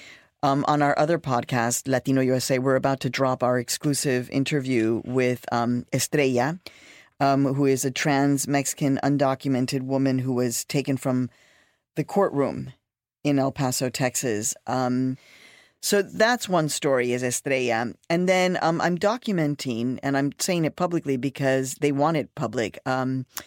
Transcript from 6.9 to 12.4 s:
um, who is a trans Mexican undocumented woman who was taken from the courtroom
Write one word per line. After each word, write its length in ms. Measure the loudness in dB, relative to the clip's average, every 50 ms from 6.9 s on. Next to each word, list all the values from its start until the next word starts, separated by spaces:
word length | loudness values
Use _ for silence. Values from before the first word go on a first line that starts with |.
| -20 -20 -20 _ _ 0
um, 340 | 2 2 4 4 2 2 2
who 120 | 2 2
is 180 | 2 2 2 0
a 80 | -2
trans 560 | -2 -2 0 0 2 2 4 2 2 0 0 0
Mexican 500 | 0 0 0 -2 -4 -2 0 0 0 2 0
undocumented 760 | 0 2 2 2 0 0 -2 -2 -2 0 0 0 -2 -2 -4
woman 380 | -4 -2 -2 0 0 0 0 0
who 120 | -2 -2
was 320 | 0 0 0 0 -2 -4 -6
taken 320 | -4 -2 -2 -2 -2 -2
from 340 | -2 -2 -2 -2 -2 -2 -4 _ _ _ _ _ _ _ _ _ _ _ _ -6 -6
the 80 | -6
courtroom 680 | -2 0 0 0 2 2 0